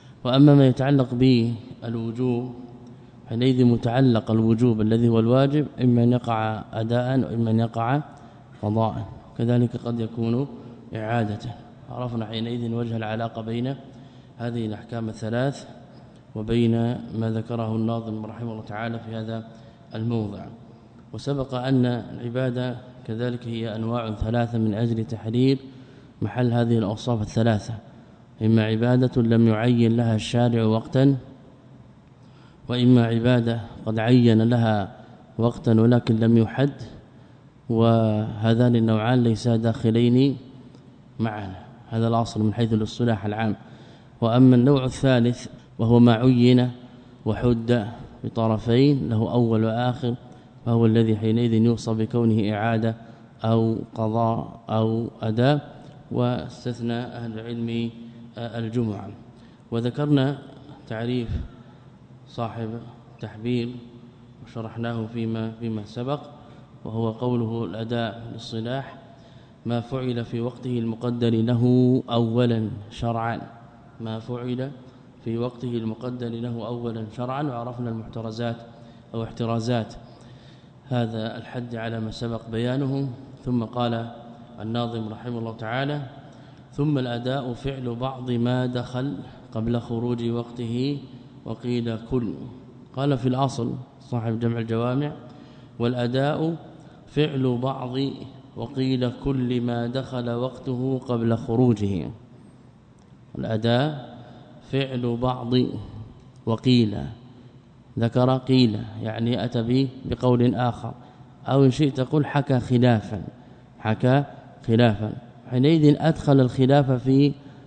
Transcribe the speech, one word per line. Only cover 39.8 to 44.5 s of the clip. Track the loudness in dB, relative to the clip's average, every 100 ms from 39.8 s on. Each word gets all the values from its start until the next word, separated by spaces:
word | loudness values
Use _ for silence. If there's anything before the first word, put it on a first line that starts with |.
| 2 4 4 4 4 0 -10 -20 -20 -20 -20 -20 -16 -4
معنا، | -4 -4 -10 -12 -18 -20 -6
هذا | -2 2
الأصل | 2 0 0
من | 0
حيث | 2 0
الاصطلاح | 0 -2 -2 0 0 -2
العام. | -2 -2 -4 -8 -20 -20 -20 -16 -2
وأما | 2 6 8